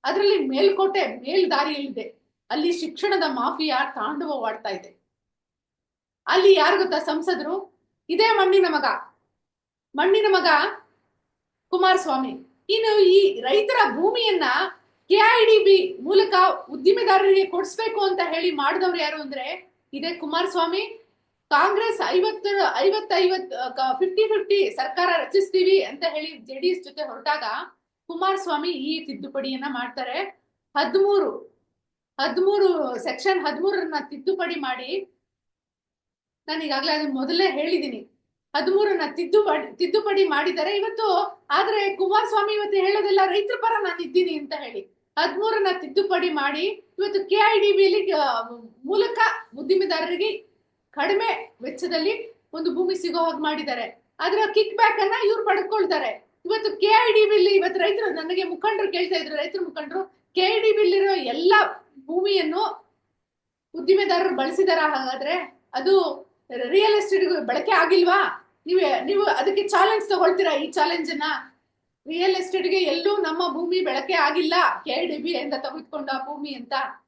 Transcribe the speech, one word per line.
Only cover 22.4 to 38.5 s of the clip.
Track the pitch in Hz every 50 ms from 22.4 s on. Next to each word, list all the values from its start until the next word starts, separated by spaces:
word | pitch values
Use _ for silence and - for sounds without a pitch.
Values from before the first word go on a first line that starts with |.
| 381 403 403 392 349 - -
ಐವತ್ತು, | 240 277 392 415 427 440 - 392
ಐವತ್ತು, | 370 370 359 381 370 - - 262
ಆ, | 254 254 254
ಕ-, | 247 262 262 262 262 -
ಫಿಫ್ಟಿ | 370 381 - 415 440
ಫಿಫ್ಟಿ | 427 427 403 - - 403 403 381 - -
ಸರ್ಕಾರ | - 262 302 - 349 359 359 339
ರಚಿಸ್ತೀವಿ | - 554 - - 392 392 - - 370 370 381 381 381 -
ಅಂತ | - 277 285 339 330
ಹೇಳಿ | 311 302 302 330 311
ಜೆ | 240 226 262 262 269
ಡಿ | 349
ಎಸ್ | 359 359 370 -
ಜೊತೆ | 277 - 302
ಹೊರಟಾಗ | 302 269 226 - - 302 302 302 254 214 220 269 359 - _ _ _ _ _ _ _
ಕುಮಾರಸ್ವಾಮಿ | - 339 330 370 381 392 381 381 359 311 294 311 359
ಈ | 339 262 262 294 320 320 -
ತಿದ್ದುಪಡಿಯನ್ನ | - 240 196 - 262 - 269 269 269 262 254 269
ಮಾಡ್ತಾರೆ. | 294 262 240 247 247 - 277 254 247 254 330 392 392 - _ _ _ _ _ _ _ _
ಹದಿಮೂರು, | 277 320 330 - 381 392 403 403 392 320 - - - - - _ _ _ _ _ _ _ _ _ _ _ _ _ -
ಹದಿಮೂರು, | 269 - - 359 370 392 415 403 392 370 349 311 285 254 247 226 -
ಸೆಕ್ಷನ್ | 320 - - - 392 381 370 -
ಹದಿಮೂರನ್ನ | 294 - 285 349 392 415 359 339 320 311 294 285 -
ತಿದ್ದುಪಡಿ | 294 269 - 370 392 370 349 339 339
ಮಾಡಿ, | 302 277 254 254 254 254 262 349 392 392 _ _ _ _ _ _ _ _ _ _ _ _ _ _ _ _ _ _ _ _ _ _ _ _ _ _ _ _
ನಾನು | - 311 320 320
ಈಗಾಗಲೇ | 294 277 269 277 320
ಅದನ್ನ | 302 302 302 285 262
ಮೊದಲೇ | 262 269 - 339 339 392 370
ಹೇಳಿದ್ದೀನಿ, | 285 285 302 339 349 320 294 269 233 214 - _ _ _ _ _ _ _ _ _